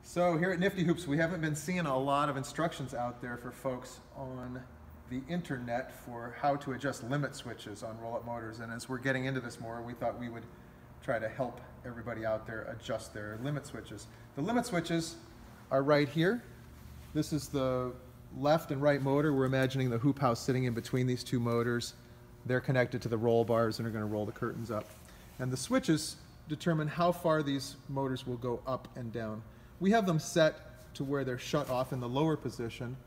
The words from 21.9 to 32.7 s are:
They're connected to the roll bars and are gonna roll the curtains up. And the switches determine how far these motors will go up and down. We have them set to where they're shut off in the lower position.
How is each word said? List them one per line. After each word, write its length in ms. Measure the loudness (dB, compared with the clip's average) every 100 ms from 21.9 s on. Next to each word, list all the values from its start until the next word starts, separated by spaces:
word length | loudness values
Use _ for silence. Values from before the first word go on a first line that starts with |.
| -10 -20 -20 -20 -12
They're 160 | 0 0
connected 400 | 4 4 4 2
to 80 | 0
the 80 | 2
roll 300 | 6 6 6
bars 320 | 4 4 2
and 100 | -2
are 20 |
gonna 140 | -2
roll 220 | -2 0 -2
the 60 |
curtains 380 | -2 -4 -4 -4
up. 140 | -6 -6 -18 -20 -20 -18 -6
And 120 | -4
the 60 | -4
switches 600 | 0 2 4 2 2 -10 -18 -18 -8
determine 380 | -2 0 2 0
how 240 | 2 2
far 300 | 4 2 4
these 340 | 2 -2 -4 -12 -6
motors 380 | -2 0 -2 -4
will 100 | -4
go 240 | -2 -2 -2
up 220 | -4 -6
and 160 | -10 -6
down. 320 | -4 -4 -6 -12 -18 -20 0
We 100 | 6
have 160 | 6 6
them 140 | 2
set 720 | 2 6 6 4 -14 -18 -16
to 80 | -6
where 220 | -2 0
they're 160 | 0 -2
shut 280 | 0 0 2
off 240 | 0 0
in 60 | -2
the 100 | 0
lower 280 | 2 4 2
position. 600 | -2 -4 -6